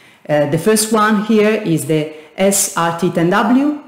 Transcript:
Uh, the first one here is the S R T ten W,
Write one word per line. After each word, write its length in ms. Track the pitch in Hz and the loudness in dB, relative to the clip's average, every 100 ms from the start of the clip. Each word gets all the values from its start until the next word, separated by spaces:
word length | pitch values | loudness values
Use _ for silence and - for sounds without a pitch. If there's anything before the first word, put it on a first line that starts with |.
| - _ - | -20 _ -2
Uh, 180 | 151 143 | 0 0
the 80 | 160 | 0
first 340 | 214 220 214 | 0 0 0
one 340 | 220 214 214 208 | 0 2 0 2
here 360 | 220 208 214 | 2 2 0
is 240 | 175 156 135 | -2 -2 0
the 260 | 156 151 - - - | -2 -4 -10 -12 -2
S 400 | 196 196 - - | 0 0 -2 -2
R 220 | 170 165 | -2 -2
T 120 | 180 | -2
ten 200 | 190 170 | 0 0
W, 500 | 202 214 254 294 294 | 0 2 2 0 -4